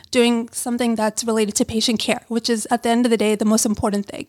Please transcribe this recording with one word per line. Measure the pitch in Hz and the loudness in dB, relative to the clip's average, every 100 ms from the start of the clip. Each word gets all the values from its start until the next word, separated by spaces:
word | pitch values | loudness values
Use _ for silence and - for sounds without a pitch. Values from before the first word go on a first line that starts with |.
| - | -4
doing | 247 240 233 233 | 2 4 2 -2
something | - 240 240 240 | -8 -6 -2 0
that's | 220 214 214 | 0 -2 -2
related | 226 220 208 - | -2 0 0 0
to | 233 | 0
patient | 226 247 214 | 0 0 0
care, | - - - | -2 -4 -2
which | 233 240 | -4 -2
is, | 226 - | -2 0
at | 240 | -2
the | 233 | 2
end | 233 240 | 2 2
of | |
the | 220 | 2
day, | 214 214 | 2 2
the | 214 | 2
most | 220 233 | 2 2
important | 208 214 202 - | 0 -2 -2 -6
thing. | - | -12